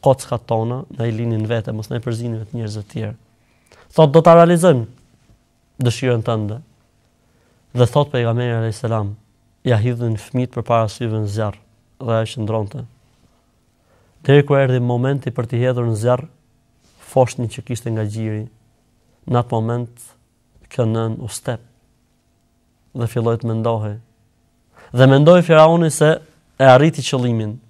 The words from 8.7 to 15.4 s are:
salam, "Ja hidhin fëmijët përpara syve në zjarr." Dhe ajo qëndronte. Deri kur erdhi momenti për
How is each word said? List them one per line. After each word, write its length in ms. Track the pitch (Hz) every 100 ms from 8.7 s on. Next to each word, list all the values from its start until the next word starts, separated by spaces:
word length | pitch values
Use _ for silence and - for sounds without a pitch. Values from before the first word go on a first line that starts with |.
| 107
salam, 360 | 113 110 101 104 _ _ _ _
"Ja 120 | - 117
hidhin 400 | 113 120 120 110
fëmijët 340 | - 127 123
përpara 340 | - 113 117 110
syve 300 | - 117 110
në 80 | 104
zjarr." 300 | 101 107 98 _ _ _ _
Dhe 120 | 120
ajo 140 | 113 113
qëndronte. 580 | - 107 110 101 135 117 _ _ _ _ _ _ _ _ _ _ _ _ _
Deri 220 | - 143 143
kur 140 | 143
erdhi 160 | 135 127
momenti 540 | 120 120 127 139 131
për 140 | 120